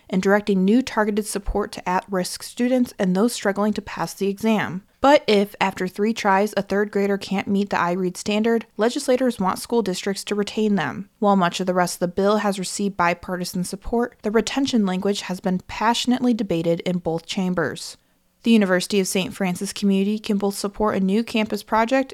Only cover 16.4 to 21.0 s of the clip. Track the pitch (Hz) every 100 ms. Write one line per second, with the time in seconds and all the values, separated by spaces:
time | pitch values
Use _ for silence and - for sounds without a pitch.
16.4 | 202 170 170 170 - 180 175 165 - -
17.4 | 185 180 139 85 - - _ _ _ _
18.4 | 233 226 190 180 - 202 185 196 175 -
19.4 | 190 180 196 - 202 196 196 214 214 202
20.4 | 202 202 202 - 214 -